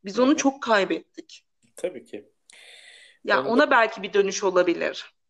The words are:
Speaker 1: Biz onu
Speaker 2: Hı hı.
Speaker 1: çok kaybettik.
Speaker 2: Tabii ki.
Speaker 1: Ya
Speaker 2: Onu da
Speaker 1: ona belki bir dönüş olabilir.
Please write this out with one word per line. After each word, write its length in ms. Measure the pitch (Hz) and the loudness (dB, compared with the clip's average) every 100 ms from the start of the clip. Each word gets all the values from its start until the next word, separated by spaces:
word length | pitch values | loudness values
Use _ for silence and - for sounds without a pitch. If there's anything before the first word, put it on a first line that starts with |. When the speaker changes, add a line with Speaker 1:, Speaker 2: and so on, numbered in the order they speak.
Speaker 1:
Biz 140 | 202 208 | -6 0
onu 100 | 254 | 2
Speaker 2:
Hı 40 | |
hı. 40 | 311 | 2
Speaker 1:
çok 260 | 277 269 | 0 -2
kaybettik. 800 | 240 208 180 170 - - _ - _ _ _ | 0 2 2 -4 -8 -20 _ -20 _ _ _
Speaker 2:
Tabii 300 | - - 135 | -10 -10 -10
ki. 240 | - 104 _ _ _ - - - - - - _ | -16 -18 _ _ _ -20 -20 -20 -20 -20 -20 _
Speaker 1:
Ya 160 | - 202 | -2 0
Speaker 2:
Onu 60 | |
da 40 | 165 | 2
Speaker 1:
ona 220 | 240 294 | 2 4
belki 320 | 240 220 202 | 4 2 -4
bir 100 | 190 | -2
dönüş 300 | 202 196 190 | 0 0 -2
olabilir. 720 | 202 180 175 170 160 - - _ | 0 2 2 0 -4 -8 -18 _